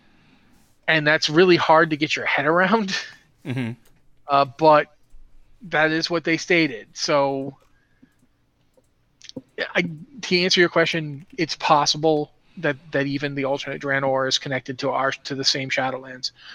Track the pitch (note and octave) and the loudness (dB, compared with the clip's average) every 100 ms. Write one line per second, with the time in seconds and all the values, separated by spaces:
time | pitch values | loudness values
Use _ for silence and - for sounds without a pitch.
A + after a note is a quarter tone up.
0 | _ _ _ _ _ _ _ _ - D#3+ | _ _ _ _ _ _ _ _ 0 2
1 | D3+ D#3 - D3+ F#3 E3+ - D#3+ E3 D3+ | 2 2 2 4 6 6 6 6 4 0
2 | D3+ - A2 - C#3+ E3+ F#3+ A3+ G3 G3+ | -2 -4 -2 -2 2 2 4 2 0 -6
3 | - - _ _ D#3 B2+ A#2 A#2+ _ _ | -10 -16 _ _ -8 -6 -6 -8 _ _
4 | _ _ - C#3 C#3 - D#3 D3+ D3 _ | _ _ -2 0 0 2 6 6 4 _
5 | _ - - - - _ F#3 D3+ D#3 D#3+ | _ -20 -20 -20 -20 _ -6 0 0 0
6 | E3 E3+ E3 D#3+ - F3 D#3 A2+ G2 - | -2 -2 -2 -2 0 2 0 -4 -16 -8
7 | - D3 C#3 C3+ C#3 C#3 _ _ _ _ | -2 0 0 -2 -8 -14 _ _ _ _
8 | _ _ _ _ _ _ _ _ _ _ | _ _ _ _ _ _ _ _ _ _
9 | _ _ - - - - - G3+ F3 D3+ | _ _ -20 -18 -14 -10 -6 -4 -4 -6
10 | - - - F3+ F3+ F3+ F3 E3+ E3 E3+ | -18 -14 -4 0 2 2 2 2 0 -2
11 | D3+ C#3+ - - E3 - - D3+ D3 D#3 | -6 -10 -12 -6 -6 -2 2 2 2 0
12 | D#3+ D3+ D3 _ _ - D#3+ C#3 - C#3 | 0 0 -2 _ _ -6 -4 -4 -4 -2
13 | C#3 C#3 C#3+ C#3+ C3+ C#3 - C#3 C#3+ C3+ | -2 -4 -6 -4 -4 -4 -6 -8 -4 -2
14 | C#3 C3+ C3 - C#3+ B2+ - B2+ C#3 C3 | 0 0 0 -2 -4 -6 -6 -6 -4 -2
15 | C3+ - - C3+ C3+ D3 C3+ C3+ C3 C3 | -2 -4 -8 -6 -4 -4 -4 -4 -4 -6
16 | C3 B2+ - - - | -12 -12 -12 -12 -20